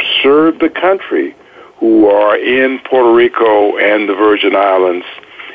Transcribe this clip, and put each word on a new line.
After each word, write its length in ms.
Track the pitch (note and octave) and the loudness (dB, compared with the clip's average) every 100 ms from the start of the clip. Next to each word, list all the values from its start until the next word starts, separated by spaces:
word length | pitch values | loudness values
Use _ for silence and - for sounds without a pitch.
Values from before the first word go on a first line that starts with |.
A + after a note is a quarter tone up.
| - - | -2 -2
serve 360 | C3+ D3 D#3+ D#3+ | 2 2 2 0
the 100 | D#3+ | -6
country 680 | - F3+ G3 - D#3+ C#3 - - - - - | -2 -2 -4 -4 -6 -6 -12 -20 -20 -20 -4
who 280 | A2+ A2 G#2 | 0 2 4
are 300 | G2+ G#2 A2 | 2 2 0
in 420 | B2 B2+ C3 C3 | -2 -2 -2 -4
Puerto 340 | - C3 A#2+ | -4 0 2
Rico 640 | A#2 A#2+ - A2+ G#2 G#2 G2 | 4 2 0 0 2 0 0
and 300 | G2 G#2+ G2+ | -2 0 -2
the 60 | |
Virgin 400 | F#2+ G#2+ G2+ G2+ | 0 0 0 0
Islands. 520 | G2 G2 F#2 F#2 F2 - - - - - | 0 0 0 0 -2 -10 -20 -20 -20 -20